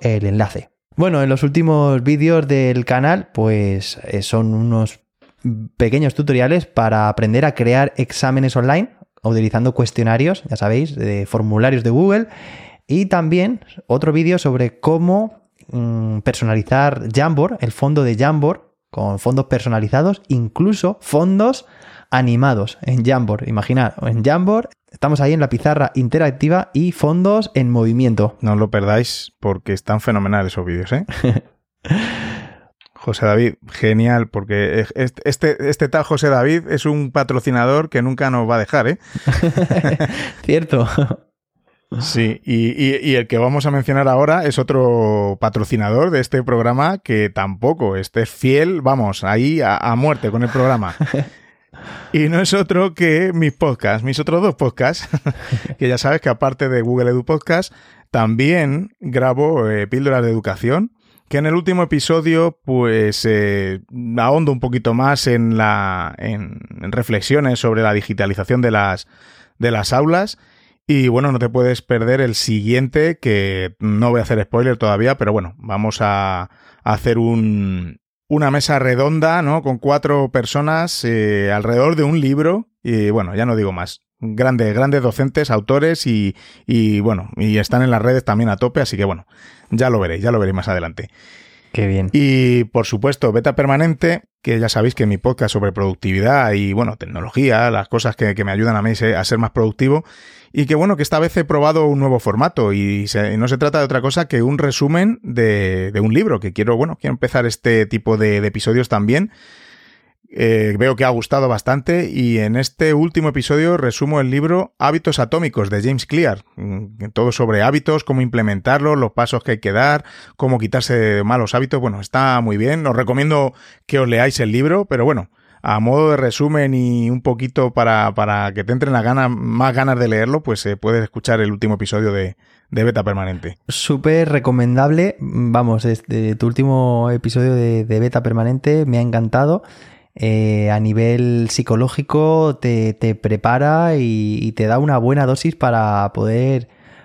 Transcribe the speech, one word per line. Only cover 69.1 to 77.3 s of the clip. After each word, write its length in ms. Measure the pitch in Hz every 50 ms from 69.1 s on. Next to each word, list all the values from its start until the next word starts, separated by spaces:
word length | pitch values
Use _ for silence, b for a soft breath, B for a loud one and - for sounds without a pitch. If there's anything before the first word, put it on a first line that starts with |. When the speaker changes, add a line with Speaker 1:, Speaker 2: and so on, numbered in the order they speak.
| b b b b b b b b b b
Speaker 2:
de 140 | 110 120
las 200 | 117 107 101 -
aulas. 460 | - 131 143 156 165 180 196 220 - b b b b b b b b b b
Y 220 | - 147 139 131 123
bueno, 240 | 117 127 139 143
no 80 | 135 120
te 100 | 117 117
puedes 320 | 113 127 123 123 123 117
perder 400 | - - 123 117 113 113 127 135
el 140 | 135 120 110
siguiente, 840 | - - - 110 107 101 107 120 123 135 127 - 151 151 165 165 -
que 560 | - 127 107 101 98 98 95 95 92 90 - -
no 320 | 107 107 104 104 117 120
voy 80 | 120 120
a 40 | 110
hacer 180 | - 120 107 104
spoiler 340 | - - 117 123 131 123 110
todavía, 400 | - 107 101 98 113 127 135 131
pero 160 | 123 104 104
bueno, 220 | 110 92 85 101 -
vamos 440 | - 107 101 98 107 110 104 -
a, 420 | 113 101 101 98 98 95 92 90 90
a 60 | - b b b b b b b
hacer 340 | 113 110 - - 123 117 113
un, 800 | 113 117